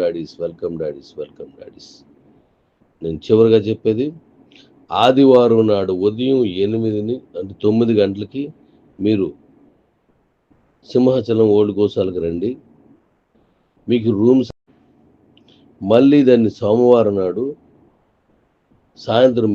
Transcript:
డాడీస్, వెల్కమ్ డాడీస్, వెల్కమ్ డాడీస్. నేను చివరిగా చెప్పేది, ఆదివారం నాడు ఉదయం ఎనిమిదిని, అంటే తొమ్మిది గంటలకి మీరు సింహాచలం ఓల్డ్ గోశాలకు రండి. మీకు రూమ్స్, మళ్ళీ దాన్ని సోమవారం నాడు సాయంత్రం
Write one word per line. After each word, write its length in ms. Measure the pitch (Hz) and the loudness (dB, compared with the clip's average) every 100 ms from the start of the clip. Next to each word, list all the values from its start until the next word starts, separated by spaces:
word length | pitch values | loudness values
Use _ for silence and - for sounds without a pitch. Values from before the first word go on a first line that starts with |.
డాడీస్, 340 | 87 85 78 - | -4 -6 -10 -10
వెల్కమ్ 300 | 85 82 87 82 | -10 -8 -10 -8
డాడీస్, 280 | 76 71 - - | -10 -10 -16 -16
వెల్కమ్ 280 | 71 - 69 - | -16 -16 -20 -20
డాడీస్. 320 | - - - - _ _ _ _ _ _ _ _ _ _ | -20 -20 -20 -20 _ _ _ _ _ _ _ _ _ _
నేను 160 | 82 78 - | -10 -8 0
చివరిగా 320 | 110 113 110 101 | 2 4 2 0
చెప్పేది, 380 | 110 113 110 143 165 _ _ _ _ _ _ - | -6 -4 -4 -4 -8 _ _ _ _ _ _ -10
ఆదివారం 720 | 90 120 131 135 127 120 113 110 | 0 2 4 6 6 4 2 2
నాడు 200 | 101 95 92 101 | 0 -2 -2 -2
ఉదయం 300 | 110 127 135 110 90 | -2 -2 -2 -2 -2
ఎనిమిదిని, 520 | 101 113 113 104 107 127 - - | -4 -2 -4 -4 -6 -8 -10 -14
అంటే 160 | 98 98 | -14 -6
తొమ్మిది 280 | 104 110 117 107 | -2 0 0 2
గంటలకి 420 | 98 98 104 135 143 - _ _ _ - | 0 -2 -10 -10 -12 -14 _ _ _ -6
మీరు 280 | 101 107 87 - _ _ _ _ _ _ _ _ _ _ _ _ _ _ - | -2 -2 -2 -8 _ _ _ _ _ _ _ _ _ _ _ _ _ _ -6
సింహాచలం 600 | 127 127 131 110 113 110 104 | 0 0 0 -2 0 2 2
ఓల్డ్ 160 | 104 98 | 2 0
గోశాలకు 420 | 104 107 92 87 82 | -2 -2 -4 -4 -6
రండి. 240 | 85 104 131 _ _ _ _ _ _ _ _ _ _ _ _ - | -6 -6 -8 _ _ _ _ _ _ _ _ _ _ _ _ -4
మీకు 220 | 117 110 101 | -2 -2 0
రూమ్స్, 320 | 117 131 117 - _ _ _ _ _ _ _ _ _ _ _ - 98 | 2 2 0 -10 _ _ _ _ _ _ _ _ _ _ _ -10 0
మళ్ళీ 260 | 113 139 147 127 | 2 4 4 4
దాన్ని 220 | 123 110 104 | 4 2 -2
సోమవారం 580 | 104 113 123 120 104 101 | -2 2 4 4 2 -2
నాడు 240 | 92 90 135 151 _ _ _ _ _ _ _ _ _ _ _ _ _ _ - | -4 -4 -8 -10 _ _ _ _ _ _ _ _ _ _ _ _ _ _ -4
సాయంత్రం 440 | 113 131 117 107 | 2 2 2 -2